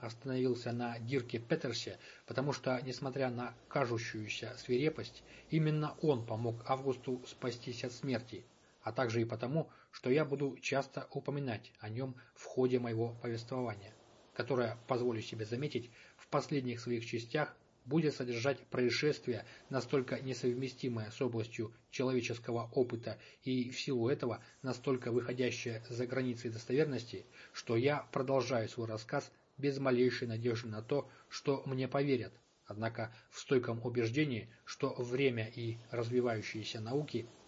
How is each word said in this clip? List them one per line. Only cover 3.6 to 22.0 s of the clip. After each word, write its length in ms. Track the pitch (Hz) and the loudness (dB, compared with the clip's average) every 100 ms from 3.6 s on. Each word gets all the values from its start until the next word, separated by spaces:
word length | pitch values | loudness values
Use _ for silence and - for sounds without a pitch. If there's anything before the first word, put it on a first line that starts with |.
| - | -2
кажущуюся 880 | 147 127 113 - 110 107 - 110 - | 2 2 2 -2 -6 -6 -6 -6 -8
свирепость, 640 | - 123 151 151 107 - - - - | 0 2 2 0 -8 -12 -20 -20 0
именно 460 | 160 156 151 151 - | 4 4 2 0 2
он 240 | 156 127 113 | 4 4 2
помог 380 | 110 120 117 - | -2 -2 -2 -2
Августу 560 | 135 135 127 - 127 | 0 0 -2 -2 -4
спастись 600 | - - 127 117 131 117 | -6 -6 -6 -4 -8 -6
от 80 | 127 | -6
смерти, 520 | - 139 117 - - - - - _ | -4 -2 -2 -2 -12 -14 -20 -20 _
а 80 | 110 | -4
также 300 | 113 123 117 | 0 2 2
и 20 | |
потому, 460 | 113 117 123 160 - - - | 0 0 0 0 -2 -8 -20
что 180 | - 127 | -4 4
я 140 | 143 | 4
буду 340 | 143 139 139 - | 4 2 0 -2
часто 460 | - 135 135 143 - | 0 0 0 -6 -6
упоминать 580 | 139 135 143 139 104 - - | -6 -4 -2 -2 -4 -6 -14
о 100 | 107 | -8
нём 280 | 113 135 123 - | -4 -6 -8 -16
в 100 | - | -18
ходе 360 | - - 127 127 | -4 2 4 4
моего 340 | 120 113 117 - | 2 0 0 -2
повествования, 720 | 120 117 - 127 123 104 - - - - - | -4 -4 -4 -2 -2 -4 -12 -20 -20 -20 -10
которое, 420 | - 117 127 117 117 - | -6 0 2 2 -2 0
позволю 340 | 127 123 113 | 2 2 0
себе 220 | - 113 | -4 -6
заметить, 440 | 104 120 147 120 117 - - - | -4 -2 -2 -2 -6 -14 -20 -20
в 100 | - | 0
последних 540 | 147 - 143 123 113 | 0 2 0 0 -4
своих 260 | 120 117 117 | -2 -2 -2
частях 500 | 120 117 151 147 - _ _ 123 | -4 -2 -2 -2 -6 _ _ 0
будет 280 | 156 151 | 4 4
содержать 460 | - 123 117 131 131 - | 0 -2 0 0 0 -2
происшествия 800 | 127 123 117 151 143 - 110 - - - | 2 4 4 2 2 -2 -4 -6 -16 -4
настолько 500 | 135 117 143 123 123 | -2 2 0 2 -2
несовместимые 920 | 131 127 127 120 131 - 131 110 107 | -2 0 0 0 -2 -2 -2 -2 -4
с 100 | - | -2
областью 500 | 127 117 110 - 107 - _ | 0 0 -2 -4 -6 -8 _
человеческого 800 | - | -2